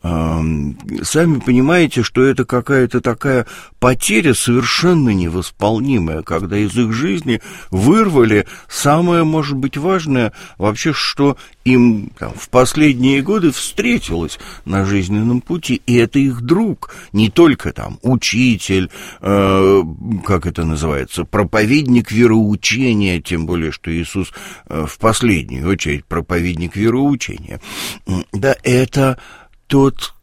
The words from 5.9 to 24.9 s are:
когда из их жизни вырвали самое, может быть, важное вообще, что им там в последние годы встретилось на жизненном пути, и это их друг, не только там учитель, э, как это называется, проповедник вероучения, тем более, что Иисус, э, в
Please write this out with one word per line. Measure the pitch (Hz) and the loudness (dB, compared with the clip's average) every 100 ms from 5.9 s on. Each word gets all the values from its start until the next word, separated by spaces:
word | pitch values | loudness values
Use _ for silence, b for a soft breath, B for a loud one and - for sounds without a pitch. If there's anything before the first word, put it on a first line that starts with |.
| 123 82 80 | 0 -2 -6
когда | 78 82 92 101 | -6 -6 -4 -2
из | 104 120 | -2 0
их | 117 | -2
жизни | 113 160 185 151 113 B B B | -2 -4 -4 -4 -4 B B B
вырвали | 92 110 208 214 147 113 104 95 B B | 0 4 4 4 4 4 4 0 B B
самое, | - 143 156 175 170 | -2 2 2 2 2
может | 160 160 143 135 | 2 0 -2 -4
быть, | 135 143 | -4 -4
важное | 156 190 156 131 110 B B B | -2 -2 0 0 0 B B B
вообще, | 104 104 165 | -2 -2 -4
что | - - - 143 135 B B | -2 -6 0 0 0 B B
им | - 127 120 107 98 - | 2 4 4 2 -4 -10
там | 57 - | -12 -12
в | - | -2
последние | 127 127 - 151 123 127 139 | 2 2 4 2 4 2 2
годы | 135 214 170 | 0 0 0
встретилось | 127 - - 220 240 - 82 82 - B B - | -2 -8 -4 -2 -2 -2 -6 -6 -8 B B -4
на | 98 95 | -2 0
жизненном | 101 90 104 113 123 | 0 0 0 0 -2
пути, | - 170 - 127 - | -2 -6 -4 -4 2
и | 120 | 2
это | 117 143 | 2 2
их | 139 120 | 0 -2
друг, | 120 175 226 143 - B B | 0 0 2 -4 -10 B B
не | 101 110 | 0 2
только | 131 170 123 - | 4 4 4 -6
там | - 55 - | -8 -12 -6
учитель, | 117 127 - 104 127 107 - 95 92 B B B | -2 0 0 0 2 0 0 0 -2 B B B
э, | 95 101 95 95 95 98 82 80 - 104 | 0 2 4 4 6 6 4 -8 -6 -6
как | - 92 85 | -2 -2 -2
это | 85 80 | -4 -4
называется, | 78 80 71 65 - 85 | -2 -2 -4 -6 -8 -4
проповедник | 107 104 110 110 143 135 123 113 | -2 0 0 2 2 4 2 2
вероучения, | 104 120 110 107 104 - 113 131 107 98 87 | 2 4 4 2 0 -2 -2 0 0 0 -2
тем | - 85 80 | -4 -6 -4
более, | 87 80 | -4 -4
что | - - | -8 -6
Иисус, | 82 80 98 90 B B B B | -6 -4 -6 -6 B B B B
э, | 78 | -8
в | 76 | -8